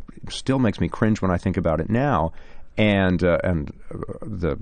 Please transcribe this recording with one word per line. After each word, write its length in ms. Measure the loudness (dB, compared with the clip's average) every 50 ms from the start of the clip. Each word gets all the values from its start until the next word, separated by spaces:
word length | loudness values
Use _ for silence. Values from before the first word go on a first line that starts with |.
| -4 -8 -14 -14 -12
it 60 | -10
still 280 | -10 -4 -2 0 2 2
makes 200 | 2 2 2 0
me 80 | -2
cringe 340 | -2 0 0 2 2 2 2
when 100 | 2 0
I 60 | 0
think 200 | 2 0 0 0
about 220 | 2 2 2 2 0
it 100 | 0 0
now. 420 | 0 0 2 2 2 2 0 0 -4 -8 -12 -14 -14 -14 -14 -8 -2
And, 460 | 2 2 4 4 4 4 4 4 4 4
uh, 140 | 4 4 4 2
and, 280 | 0 0 0 -2 -6 -10 -12 -12 -12 -10
uh, 40 | -8 -8 -8 -8 -10
the, 360 | -10 -8 -6 -2 -2 -2 -2 -2